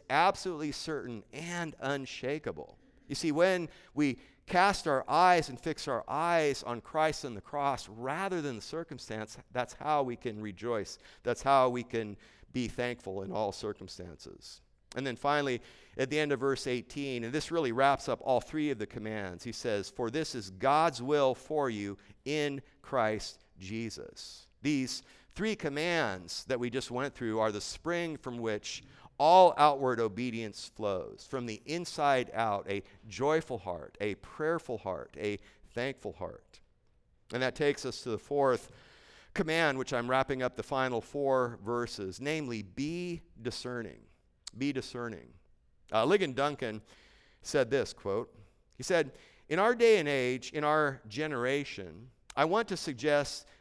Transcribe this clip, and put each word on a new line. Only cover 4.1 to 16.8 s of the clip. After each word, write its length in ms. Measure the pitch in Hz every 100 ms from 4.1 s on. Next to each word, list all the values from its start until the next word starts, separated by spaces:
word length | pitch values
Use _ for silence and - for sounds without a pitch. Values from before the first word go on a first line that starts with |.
| 120 - _ -
cast 400 | 175 190 - 165
our 160 | 135 -
eyes 400 | 151 180 175 156
and 100 | 127
fix 280 | 170 143 -
our 160 | 123 -
eyes 560 | 139 170 170 151 135
on 160 | - 120
Christ 440 | - 156 156 - 135
and 100 | 104
the 60 |
cross 480 | - 147 143 123 -
rather 520 | 110 127 156 196 180
than 140 | 143 117
the 60 |
circumstance, 760 | - 156 165 131 - 110 110 - -
that's 220 | 123 123
how 300 | - 151 151
we 120 | 131 120
can 260 | 123 107
rejoice. 560 | 107 90 113 113 95 - - -
That's 180 | - 117
how 280 | 135 139 127
we 140 | 123
can 340 | 117 117 107 101 - - -
be 140 | 127 117
thankful 560 | - 123 123 - 95
in 80 | 95
all 200 | 175 107
circumstances. 1120 | 98 107 104 95 - 90 76 - - - - _ _ - 120
And 100 | 135
then 120 | 117
finally, 440 | 143 147 139 120 - - - -
at 120 | 131
the 80 | 151
end 140 | 151
of 80 | 135
verse 260 | 135 131 139
eighteen, 600 | 123